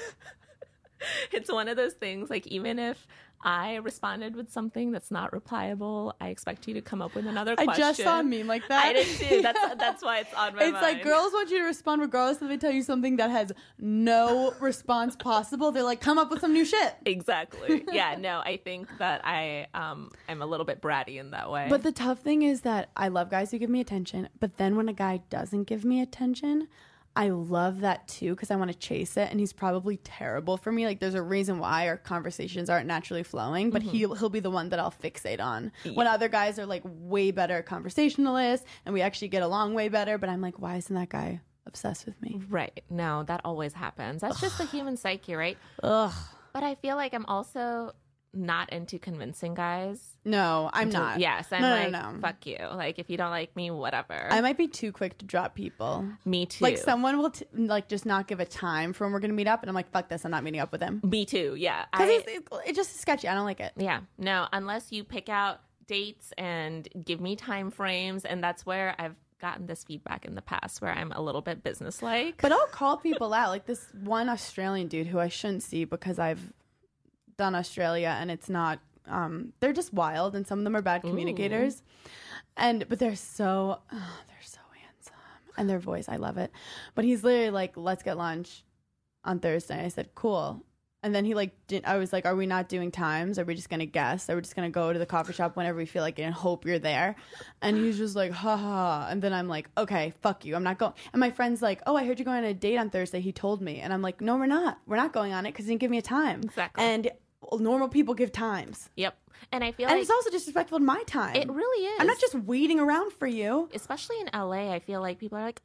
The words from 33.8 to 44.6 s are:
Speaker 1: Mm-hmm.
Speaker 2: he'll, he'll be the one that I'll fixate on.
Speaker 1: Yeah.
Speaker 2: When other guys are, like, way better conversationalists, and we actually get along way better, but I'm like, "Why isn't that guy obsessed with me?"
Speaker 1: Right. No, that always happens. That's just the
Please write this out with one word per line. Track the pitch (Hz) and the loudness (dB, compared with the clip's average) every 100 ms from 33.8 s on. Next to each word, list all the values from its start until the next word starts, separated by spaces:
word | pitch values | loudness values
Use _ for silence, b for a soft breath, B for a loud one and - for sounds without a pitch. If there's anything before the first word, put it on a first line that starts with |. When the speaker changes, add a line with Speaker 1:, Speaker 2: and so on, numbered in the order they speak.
Speaker 1:
Mm-hmm. | 214 | 2
Speaker 2:
he'll, | 220 208 220 | 2 2 0
he'll | 220 | -2
be | 214 | 0
the | 190 | 0
one | 185 165 | 0 0
that | 175 | 0
I'll | 170 | -2
fixate | - 160 - - 113 | -4 -10 -8 -6 -4
on. | 110 110 160 - | -2 -4 -6 -8
Speaker 1:
Yeah. | 170 | -4
Speaker 2:
When | - 240 | 2 4
other | 220 226 | 4 2
guys | 214 208 208 | 2 2 0
are, | 196 | -4
like, | 180 185 | -6 -8
way | 165 175 202 196 | -12 -2 2 2
better | 190 175 175 | 2 2 0
conversationalists, | 170 180 185 233 302 294 277 254 247 254 - B B | -2 -6 -4 2 4 4 4 4 4 2 -2 B B
and | |
we | 196 | 0
actually | 185 196 202 | 0 0 -2
get | 190 | 0
along | 175 202 208 | 2 2 2
way | 220 214 | 2 2
better, | 208 202 214 | 2 2 0
but | 196 | 0
I'm | 180 | -2
like, | 185 180 | -4 -6
"Why | 180 180 | -6 -6
isn't | 175 185 | -2 -2
that | 180 | -2
guy | - - 175 - _ - | -4 -4 -6 -10 _ -20
obsessed | - - - - | -8 -6 -6 -10
with | 208 | -10
me?" | - 202 190 | -10 -8 -4
Speaker 1:
Right. | 196 143 - - | -4 -4 -8 -8
No, | 175 165 151 | -4 -2 -2
that | 151 175 | -4 -4
always | - 165 151 | -4 -4 -4
happens. | 160 156 - 110 151 | -6 -8 -8 -8 -4
That's | 202 - | -4 -2
just | 381 | -4
the | - | -4